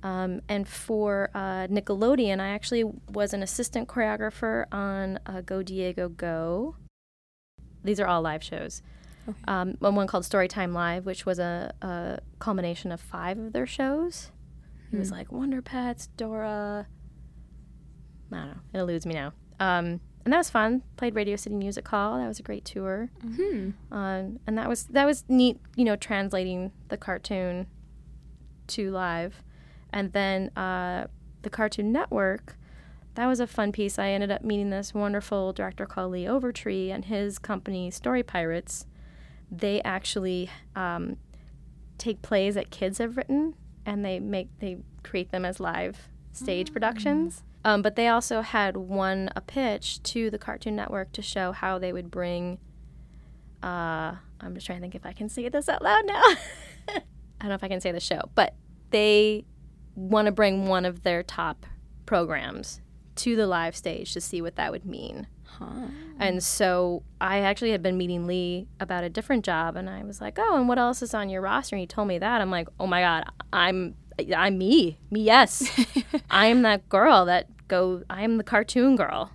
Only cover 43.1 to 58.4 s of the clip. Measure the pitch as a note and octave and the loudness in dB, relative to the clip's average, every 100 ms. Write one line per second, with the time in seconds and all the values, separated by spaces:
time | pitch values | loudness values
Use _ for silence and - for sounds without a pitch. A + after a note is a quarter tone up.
43.1 | A#3+ - C#4 D#4 D#4 - - - G3+ G3+ | -4 -2 0 0 -4 -18 -14 -6 -4 -2
44.1 | F#3 G3+ G3 F3+ - G3+ F3+ - - - | -4 -4 -4 -6 -8 -10 -8 -14 -18 -6
45.1 | F#3+ F3+ F#3 F3+ F#3 F3+ E3+ F3+ G3+ - | -6 -4 -4 -4 -4 -4 -2 -4 -8 -16
46.1 | - - - B3+ F3+ F#3 - A3 A3+ G#3 | -20 -18 -10 -4 -2 -2 0 -2 0 0
47.1 | D4 E4+ - - - A3 G#3 G#3 G#3 A#3 | 2 0 -6 -18 -4 2 4 4 2 4
48.1 | A#3 A#3 A3 A3+ A3+ G3+ F#3+ F#3 G3 F#3+ | 4 2 -4 0 0 0 -2 -4 -2 0
49.1 | F#3+ F#3+ - - - B3+ G#3 - - - | 0 -2 -6 -6 -2 -2 -2 -6 -8 -6
50.1 | A#3 A3+ G#3 - A3 - G#3 G#3 G3+ F#3+ | -2 -2 -2 -8 -8 -4 -4 -4 -6 -6
51.1 | - G#3 G#3 F3+ F#3+ F#3+ F#3 F#3 F3+ F3 | -8 -6 -2 -2 -2 -2 -2 -4 -6 -8
52.1 | F3+ F3 F3 F3+ F3+ - - - - - | -6 -4 -2 -4 -8 -14 -20 -20 -20 -20
53.1 | - - - - - F#3 F3 E3+ D#3+ D#3+ | -20 -20 -20 -20 -10 -6 -4 -2 -2 -4
54.1 | F3+ - - F#3 F3+ - F3+ F3+ F#3 - | -8 -16 -16 -12 -12 -10 -8 -8 -10 -12
55.1 | F3+ G#3+ - A#3+ C#4+ D4 - - G#4+ G#4 | -8 -8 -6 -2 -2 0 0 6 6 6
56.1 | G4+ A#4 F4 - - - - - G4+ - | 8 8 8 -2 -14 -18 -16 -6 -6 -6
57.1 | - - - G#3 G3 F#3+ F#3+ F#3 E3+ - | -20 -20 -10 -6 -4 -2 -2 -2 -2 -2
58.1 | E3+ - - | -2 0 4